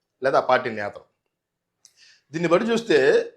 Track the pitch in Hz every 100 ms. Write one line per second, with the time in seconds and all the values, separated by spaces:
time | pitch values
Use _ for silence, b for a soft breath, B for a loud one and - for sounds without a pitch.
0 | _ _ 131 143 127 127 120 107 104 -
1 | - _ _ _ _ _ _ _ _ b
2 | b b b 156 170 175 226 226 - 151
3 | 135 220 -